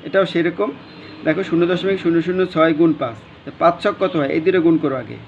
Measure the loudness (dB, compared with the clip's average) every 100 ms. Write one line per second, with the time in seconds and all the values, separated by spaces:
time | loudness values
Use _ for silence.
0 | 0 0 2 0 0 -2 -4 -4 -16 -20
1 | -18 -6 -2 -2 0 2 2 0 0 0
2 | 2 2 0 -2 0 2 2 4 2 2
3 | -4 -8 -20 -18 -18 0 2 2 -4 -2
4 | -2 0 -2 0 0 2 2 2 0 -4
5 | -8 -16